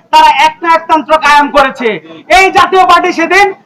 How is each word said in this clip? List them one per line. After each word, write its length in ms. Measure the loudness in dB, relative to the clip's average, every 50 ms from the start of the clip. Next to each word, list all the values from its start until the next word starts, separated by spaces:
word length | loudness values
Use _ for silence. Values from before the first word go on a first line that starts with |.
| _ -2 0
তারা 160 | 2 2 2 2 2 0 -2
এক 60 | -2 -4 -2
না 60 | -2 -2 -2
একতন্ত্র 360 | 0 -2 -2 -2 -2 -2 -2 -2 0
কায়েম 220 | 2 2 2 0 0 0
করেছে। 320 | 0 -2 -2 -4 -6 -6 -6 -6 -6 -10 -16 -20 -14 -6 -2 0 0
এই 80 | 2 2 0 0
জাতীয় 260 | 0 0 2 0 2 2
পার্টি 200 | 2 0 0 -2 -4 -4
সেদিন 260 | -4 -2 0 0 0 0 -2 -8 _